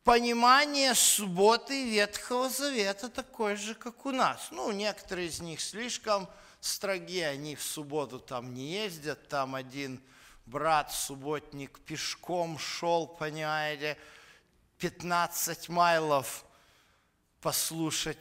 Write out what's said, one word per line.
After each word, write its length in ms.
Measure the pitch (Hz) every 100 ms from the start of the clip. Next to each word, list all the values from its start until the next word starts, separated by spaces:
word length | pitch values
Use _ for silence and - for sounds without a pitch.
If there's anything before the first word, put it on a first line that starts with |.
понимание 920 | 240 240 240 233 240 269 294 285 269 226
субботы 960 | - - 202 175 208 233 - 269 247
Ветхого 580 | 214 208 - - 247 262
Завета 580 | 262 285 254 196 196 247
такое 480 | - - - 208 202
же, 200 | 208 226
как 320 | 240 - 277
у 40 |
нас. 360 | 262 175 123 -
Ну, 220 | - 247
некоторые 560 | 202 208 196 - 185 175
из 120 | 143
них 200 | 170 151
слишком 680 | - 202 240 - 220 202 180 - - -
строги, 600 | - - 196 190 170 180
они 340 | 156 139 151 139
в 80 |
субботу 560 | - 156 143 151 131 127
там 340 | - 123 127
не 120 | 123 139
ездят. 600 | 190 214 165 147 131 -
Там 280 | 143 131 131
один 460 | 131 135 139 127 - - - - 117
брат-субботник 1300 | 139 156 151 143 - - 139 139 147 - 139 139 -
пешком 800 | - 156 - - - 175 165 147
шел, 500 | - - 170 170 156
понимаете, 920 | - 151 156 156 156 151 147 151 143 - - - - _ _ _ -
пятнадцать 920 | 170 - 170 170 170 - 180 156 -
майлов 760 | 175 175 165 156 143 127 - - _ _ _ _ _ _ _ _ _
послушать 800 | 160 - - 165 160 - 156 151